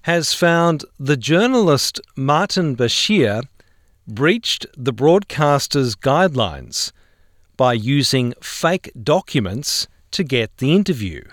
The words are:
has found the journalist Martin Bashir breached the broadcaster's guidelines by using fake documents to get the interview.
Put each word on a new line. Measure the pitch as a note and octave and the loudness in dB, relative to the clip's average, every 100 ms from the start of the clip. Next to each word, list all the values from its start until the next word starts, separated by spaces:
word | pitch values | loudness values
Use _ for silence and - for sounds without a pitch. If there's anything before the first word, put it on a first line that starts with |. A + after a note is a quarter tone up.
has | - E3+ D3+ | 0 -2 -2
found | - F3 E3+ E3+ D#3 - - | 0 2 4 2 0 -6 -8
the | C3+ C#3+ | -2 -2
journalist | A2+ E3+ A#3+ B3+ F#3 C#3 - - - | 2 2 4 2 4 2 0 -8 -14
Martin | - C3+ D3+ G3+ F#3+ D#3+ B2 | -6 0 0 0 -2 -2 0
Bashir | A#2+ - - G#3+ A2+ G#2+ C3+ _ _ _ _ _ - | 0 0 2 2 2 0 -8 _ _ _ _ _ -14
breached | G#2+ D3+ A#3 - - - - | 0 0 2 -2 -6 -8 -6
the | B2+ | -6
broadcaster's | A2+ C#3+ F#3 G3+ - D3 C#3+ - C#3+ B2+ G#2+ | 2 4 4 0 -2 2 2 0 -2 -2 -2
guidelines | C3+ D3 F#3 C3 G2 C#2+ B1 - - _ _ _ _ _ _ - | 0 2 2 0 -4 -6 -10 -8 -8 _ _ _ _ _ _ 0
by | B2+ | 0
using | A#2+ A2 C#3+ C3 C3+ B2 - | 2 0 0 2 0 -2 -6
fake | - - E3 F#3 - C3 | -14 -2 -2 -2 -6 -8
documents | A2 E3 - D3 F#2+ A2 D3 - - _ _ | 0 0 0 -4 -4 -6 -4 -6 -6 _ _
to | - | -6
get | D#3+ B2+ A2 - | -2 -2 -2 -2
the | C3 | 2
interview. | F#3 G3 C3+ G2 C#2 - | 2 2 -2 -6 -10 -16